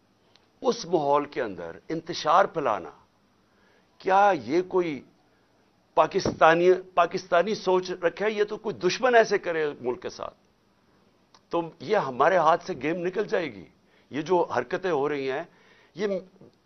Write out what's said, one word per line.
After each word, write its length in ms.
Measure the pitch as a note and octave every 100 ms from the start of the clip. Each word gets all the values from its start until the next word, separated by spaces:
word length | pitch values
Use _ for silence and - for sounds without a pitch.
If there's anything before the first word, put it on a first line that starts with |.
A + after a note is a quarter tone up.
| _ _ _ _ _ -
उस 240 | C4 - E3
माहौल 400 | F3 C#3+ C#3+ D3
के 140 | D3+
अंदर 400 | A#2 F2 E2+ E2 -
इंतशार 560 | E3 D#3+ E3+ D3+ E3+ G3+
फैलाना, 600 | E3 C#3 G2+ D#2+ - _ _ _ _ _ _ _ _ _ _
क्या 320 | F#3 F#3+ G3+
ये 300 | F3+ A2 D#3+
कोई 420 | F3+ F#3 F3 C3+ - _ _ _ _ _ _ _ _ -
पाकिस्तानी, 760 | D#3 F#3+ - - E3 E3 F3
पाकिस्तानी 800 | F#3 F#3 - F3 F#3 - F3 F#3
सोच 360 | G#3 F#3+ F#3 F3+
रखे 340 | F3+ E3+ E3
है? 80 | G#3
ये 120 | G#3
तो 120 | G#3 G#3
कोई 180 | G#3+
दुश्मन 400 | F3 F3 F#3 B3
ऐसे 240 | A#3+ G#3+ G3
करे 380 | F3 D#3+ D3+ C#3+
मुल्क 180 | B2+ A#2+
के 100 | A#2+
साथ, 200 | - - - _ _ _ _ _ _ _ _ _ _ _
तो 220 | E3+ E3 -
ये 140 | C3 G#3
हमारे 400 | C#3+ B2 D3+ F#3
हाथ 220 | D#3 E3+
से 160 | -
गेम 220 | D#3+ D3 F3
निकल 300 | F3 F#3 G3+
जाएगी। 400 | G#3 D#3 G2+ D#2+ _ _ _ -
ये 100 | B2
जो 260 | D#3+ F3+ E3+
हरकतें 380 | A#2+ B2+ F3+ F#3
हो 180 | D3+ C#3+
रही 180 | D3 C3+
हैं, 220 | C3+ E3+ _ _ _ _ D3
ये 300 | G3+ F#3+ F#3 _ - _